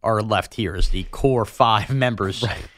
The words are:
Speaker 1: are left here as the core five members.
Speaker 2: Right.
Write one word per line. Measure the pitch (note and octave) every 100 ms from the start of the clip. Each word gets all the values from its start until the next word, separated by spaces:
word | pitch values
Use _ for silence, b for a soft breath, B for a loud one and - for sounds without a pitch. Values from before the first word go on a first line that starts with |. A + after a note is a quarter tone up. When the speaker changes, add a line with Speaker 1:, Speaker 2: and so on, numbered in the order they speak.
Speaker 1:
are | A2+ A2
left | G#2+ G#2 - -
here | G2+ F2+
as | -
the | G2
core | F2+ - C3+ B2+ A2
five | - A#2+ G#2+ G2
members. | C3+ B2+ A2+ G2 F#2+
Speaker 2:
Right. | A#2 B B